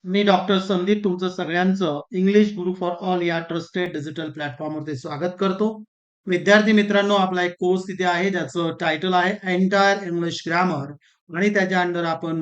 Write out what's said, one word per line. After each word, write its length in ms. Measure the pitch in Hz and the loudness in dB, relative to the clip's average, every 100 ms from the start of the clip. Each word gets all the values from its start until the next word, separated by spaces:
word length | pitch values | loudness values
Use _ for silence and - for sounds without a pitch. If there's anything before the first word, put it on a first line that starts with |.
| 185 | 0
मी 160 | 196 | 0
डॉक्टर 340 | 202 185 - 190 | 4 4 4 0
संदीप 440 | 190 185 185 208 | 2 -2 2 0
तुमचं 260 | 202 180 185 180 | 0 -2 -4 -4
सगळ्यांचं 640 | 170 175 185 190 175 147 - 190 | -2 2 2 2 0 -2 -6 0
English 320 | 190 208 208 208 | 4 6 4 0
Guru 160 | 180 185 | -4 -2
for 100 | 180 175 | -4 -4
All 180 | 185 180 | -2 0
या 160 | 175 165 165 | 0 -2 -4
ट्रस्टेड 440 | 165 165 185 180 | -8 -6 -4 -4
डिजिटल 380 | 156 147 156 156 | -6 -8 -8 -10
प्लॅटफॉर्मवरती 640 | 151 143 127 156 156 147 139 | -8 -10 -8 -8 -8 -8 -8
स्वागत 380 | 160 143 175 180 | -8 -6 -6 -2
करतो. 280 | 196 185 220 220 - _ _ _ - | -2 0 -2 -2 -16 _ _ _ -4
विद्यार्थी 440 | 175 151 208 214 | 0 4 4 6
मित्रांनो, 440 | 214 202 202 202 202 | 4 4 2 2 2
आपला 280 | 185 180 | 2 0
एक 100 | 175 175 | -2 -2
कोर्स 240 | 180 185 190 | 0 0 -2
इथे 140 | 180 185 | -2 0
आहे 240 | 175 196 | 0 0
ज्याचं 420 | 185 147 175 165 165 | -2 -4 -4 -4 -2
टायटल 340 | 165 156 185 | -2 -2 2
आहे 420 | 180 180 196 185 180 | 2 2 -2 -2 2
Entire 540 | 185 196 196 202 185 | 2 4 4 2 -2
English 300 | 170 170 - 165 | -2 -2 -4 -2
Grammar 400 | 170 185 151 139 147 _ _ _ | 0 0 -2 -6 -14 _ _ _
आणि 240 | 165 208 | -2 0
त्याच्या 300 | 202 185 185 | 2 2 0
under 200 | 175 175 170 | 0 -2 -2
आपण 360 | 160 165 160 | -4 -4 -4